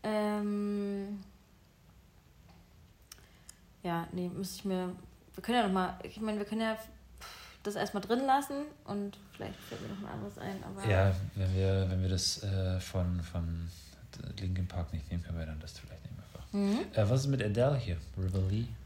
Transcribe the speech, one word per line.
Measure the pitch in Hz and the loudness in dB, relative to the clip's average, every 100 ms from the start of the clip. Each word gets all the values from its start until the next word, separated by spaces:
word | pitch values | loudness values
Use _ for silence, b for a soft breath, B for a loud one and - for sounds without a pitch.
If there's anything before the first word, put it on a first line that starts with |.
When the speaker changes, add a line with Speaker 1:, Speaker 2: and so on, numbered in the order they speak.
Speaker 1:
Ähm, | 214 214 208 208 208 208 208 208 202 202 196 202 190 - - - - - - - - - - - - - - - - - - - B B B B - - | 0 2 2 2 2 0 0 0 0 -2 -4 -6 -10 -18 -20 -20 -20 -20 -20 -20 -20 -20 -20 -20 -20 -20 -20 -20 -20 -20 -20 -20 B B B B -20 -8
ja, | 180 170 170 | -2 0 -2
nee, | 180 180 | -2 -2
müsste | 180 190 - | -2 -6 -4
ich | |
mir, | 196 185 180 180 - - - | -2 0 0 -6 -12 -20 -16
wir | - | -10
können | 208 247 | 2 4
ja | 202 | 4
noch | |
mal, | 190 185 - | 4 2 -2
ich | - - | -10 -4
meine, | 220 214 | -2 -2
wir | |
können | 208 220 | -2 0
ja | 220 220 - - - - B B B B | 0 -2 -8 -18 -20 -16 B B B B
das | 202 202 | -4 0
erstmal | 196 202 | 0 -2
drin | 196 240 269 | 2 2 6
lassen | 269 285 277 302 - | 4 4 -4 -6 -10
und | - 202 202 - - | -6 -4 -4 -8 -18
vielleicht | - 101 95 | -8 -8 -8
fällt | - 107 | -10 -8
mir | 104 | -6
noch | 101 104 | -6 -6
ein | |
anderes | 107 101 101 | -6 -6 -6
ein, | 104 95 | -6 -6
aber | 95 95 110 | -8 -2 4
Speaker 2:
Ja, | 95 98 92 98 - | 6 6 4 0 0
wenn | 92 | 2
wir, | 95 95 95 92 | 4 4 4 4
wenn | 92 | 2
wir | 92 | 2
das, | 92 - - | 2 0 0
äh, | 101 98 92 92 | 0 0 2 0
von, | - 95 90 90 | 0 0 2 0
von | 82 87 85 82 85 - - - - - - - | -2 -2 -2 -2 -4 -8 -16 -18 -16 -12 -10 -4
Linkin | 95 92 90 | -2 0 0
Park | 92 80 | -2 -2
nicht | 82 - | -4 -2
nehmen, | 87 | -4
können | - 85 | -2 -4
wir | 80 | -4
dann | 78 | -6
das | 80 - | -8 -12
vielleicht | - - | -14 -14
nehmen | - - | -12 -12
einfach. | - - - | -12 -14 -4
Speaker 1:
Mhm. | - - 220 349 | 2 4 2 2
Speaker 2:
Äh, | - 104 | 4 6
was | 131 | 6
ist | 139 | 4
mit | 135 | 2
Adele | 104 101 131 139 | 2 4 6 4
hier? | - 82 - - | 2 -4 -4 -2
River | 92 95 95 | 0 2 4
Lee? | 104 120 - | 2 0 -6